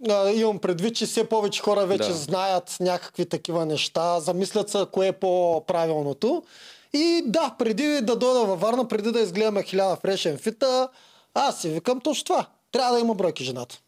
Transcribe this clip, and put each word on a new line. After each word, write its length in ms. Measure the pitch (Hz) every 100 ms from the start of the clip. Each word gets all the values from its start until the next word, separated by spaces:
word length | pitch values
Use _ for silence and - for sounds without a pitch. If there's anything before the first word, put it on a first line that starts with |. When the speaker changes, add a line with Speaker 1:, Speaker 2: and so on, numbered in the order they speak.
Speaker 1:
да. 140 | 233
Speaker 2:
А, 160 | 202 196
имам 260 | 220 220 196
предвид, 380 | 185 170 220 233
че 100 | 220
все 180 | 233
повече 380 | 220 220 202 -
хора 240 | 214 202 185
вече 220 | 202 208
Speaker 1:
Да. 60 |
Speaker 2:
знаят 640 | 165 147 185 190 180 - -
някакви 460 | 180 180 - - 170
такива 400 | 156 - 165 160
неща, 540 | 147 - 165 170 175
замислят 480 | 151 175 190 214 208
се 140 | 202 190
кое 140 | 196 190
е 60 |
по-правилното. 1300 | 190 185 180 175 160 - 175 165 151 143 139 220 330 - - - - _
И 300 | 285 339 339 247
да, 280 | 320 277 -
преди 420 | 226 208 294 294
да 160 | 220 226
дойда 240 | 247 254
във 200 | 208 180
Варна, 280 | 214 247 240
преди 240 | 208 220
да 80 | 233
изгледаме 420 | 202 180 220 202
хиляда 340 | - 190 190 165
фрешен 420 | 190 196 170 143
фита, 500 | 220 220 269 254 262 - - _ _
аз 260 | 233 269 -
си 80 | 165
викам 320 | 160 240 254
точно 240 | 311 254
това. 220 | - 320 - _ _
Трябва 220 | 247 247
да 60 | 240
има 140 | 233
бройки 300 | 196 185 -
жената. 340 | 131 123 120 -